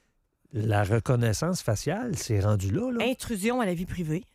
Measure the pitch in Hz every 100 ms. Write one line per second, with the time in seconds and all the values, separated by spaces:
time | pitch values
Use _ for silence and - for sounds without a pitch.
0 | _ _ _ _ _ 113 110 104 98 117
1 | - 123 117 104 165 180 - 104 143 196
2 | 247 156 - 104 104 104 95 175 254 233
3 | 233 254 - 214 220 254 202 175 185 180
4 | 156 160 -